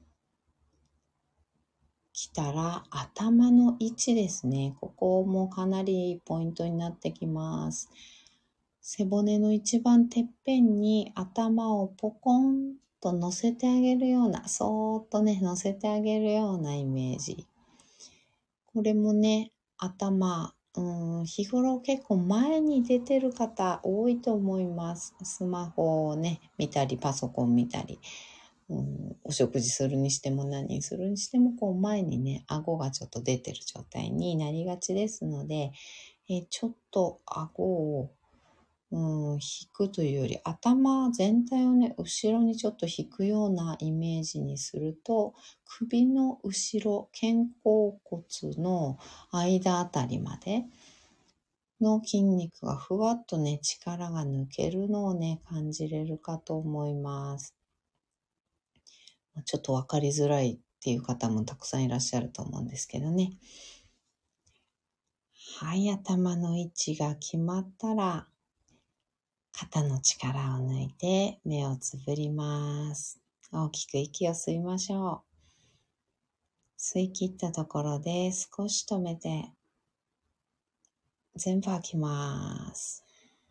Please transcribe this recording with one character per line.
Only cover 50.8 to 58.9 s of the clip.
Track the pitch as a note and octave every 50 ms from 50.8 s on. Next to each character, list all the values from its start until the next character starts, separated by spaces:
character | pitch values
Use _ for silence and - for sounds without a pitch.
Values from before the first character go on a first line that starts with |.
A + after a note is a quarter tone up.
| - - - _ _ _ _ _ _ _ _ _ _ _ _ _ _ _ _ -
の | A3 G#3+ G#3+ G#3+ A3
筋 | - - G3+ G3
肉 | G3 F#3 F3+ E3+ E3+ - - -
が | - C#3+
ふ | C#3 - - F#3 G#3
わ | A3 A3+
っ | A#3+ A#3+ -
と | - F3 D#3+
ね、 | D3+ D3 D3 C#3+
力 | - - - - - F3+ F3 F3 F3 E3+
が | E3 D#3+ D3
抜 | C#3 C#3 C3+ C3+
け | C3+ - - - E3
る | F3+ F#3+ G3 G3+
の | G#3 G#3 G3+
を | F#3+ F3+
ね、 | E3+ E3 E3 D#3+ E3 -
感 | - E3 D#3 D3+ D3+
じ | D3+ - D#3 D#3
れ | D#3 D#3 D#3
る | D#3+ D#3 D#3
か | - - E3 D#3+
と | - - D#3+
思 | D#3+ D#3+ D#3 D3+ D3 D3 D3
い | D3
ま | C#3+ C#3 C#3+ C#3+ C#3 C#3 C#3 C#3 C#3
す。 | C#3 - - _ _ _ _ _ _ _ _ _ _ _ _ _ _ _ _ _ _ _ _ _ _ _ _ _ _ -